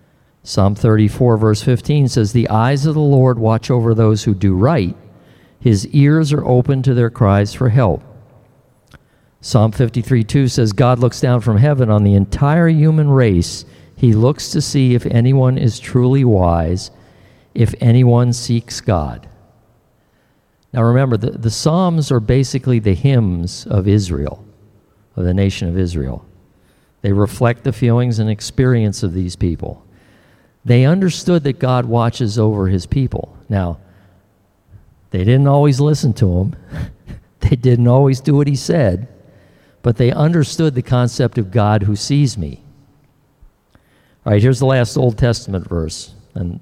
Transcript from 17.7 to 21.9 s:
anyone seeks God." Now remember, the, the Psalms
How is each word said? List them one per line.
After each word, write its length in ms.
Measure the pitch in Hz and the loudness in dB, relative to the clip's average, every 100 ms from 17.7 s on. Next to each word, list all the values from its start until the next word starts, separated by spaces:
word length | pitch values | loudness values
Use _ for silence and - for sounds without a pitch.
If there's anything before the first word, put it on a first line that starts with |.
| - | 0
anyone 520 | 123 120 123 120 123 | 2 4 4 2 0
seeks 480 | 120 - 117 - - | -2 -4 -6 -6 -10
God." 480 | - 90 71 58 - - _ _ _ _ _ _ _ _ _ _ _ _ _ | -4 -2 -4 -10 -18 -20 _ _ _ _ _ _ _ _ _ _ _ _ _
Now 120 | 127 | 0
remember, 320 | 117 127 135 110 | 2 2 2 0
the, 160 | 107 | -4
the 180 | - 113 | -4 -4
Psalms 640 | - 156 170 185 | -2 -2 0 0